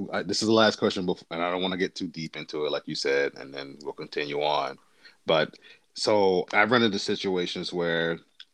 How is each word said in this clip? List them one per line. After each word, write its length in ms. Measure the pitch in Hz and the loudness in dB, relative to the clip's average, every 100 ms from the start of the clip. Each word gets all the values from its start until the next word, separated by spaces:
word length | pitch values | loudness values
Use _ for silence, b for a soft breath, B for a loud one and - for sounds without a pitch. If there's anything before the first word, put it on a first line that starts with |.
| 95 | -2
I, 100 | 101 | -4
this 180 | 87 101 | -2 0
is 40 | 110 | 4
the 60 | |
last 220 | 110 107 - | 6 6 4
question, 280 | 107 98 90 | 0 0 -2
bef-, 160 | 87 - | -2 -4
and 120 | 82 | -4
I 80 | 87 | -2
don't 120 | 90 | 0
wanna 140 | 92 92 | -2 -2
get 180 | 92 | -4
too 140 | - 90 | -4 -8
deep 280 | 82 80 76 | -8 -10 -10
into 280 | 76 76 | -8 -4
it, 80 | 73 | -2
like 140 | 71 - | -2 -4
you 80 | |
said, 400 | 76 71 69 69 | -4 0 0 0
and 180 | - 67 | -4 -14
then 240 | 69 69 71 | -12 -14 -12
we'll 100 | 69 | -12
continue 480 | 71 76 78 73 71 | -12 -8 -6 -4 -2
on. 360 | 76 73 67 69 b b b b - | 0 0 -2 -8 b b b b 0
But 280 | 80 76 - b b b | 2 2 -6 b b b
so 520 | - 113 104 95 90 - | -4 2 4 4 2 2
I've 160 | 104 107 | 2 4
run 120 | 123 | 6
into 160 | 113 98 | 4 2
situations 760 | - 101 98 90 87 92 85 | -2 -2 0 -2 -2 -6 -6
where 460 | 90 85 82 82 82 - - - | -2 0 0 0 -2 -8 -20 -20